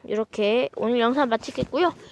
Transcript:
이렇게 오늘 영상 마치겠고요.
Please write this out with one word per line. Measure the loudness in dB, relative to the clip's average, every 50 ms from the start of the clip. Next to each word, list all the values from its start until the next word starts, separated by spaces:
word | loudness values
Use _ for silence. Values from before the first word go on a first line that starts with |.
| -6
이렇게 | -4 -2 -2 -2 _ -2 0 2 2 2 2 0 -2 -4
오늘 | -4 -2 0 2 2
영상 | 2 2 2 2 2 2
마치겠고요. | 0 -2 -4 -6 -6 -6 -6 -2 0 2 2 0 0 -4 -18 -20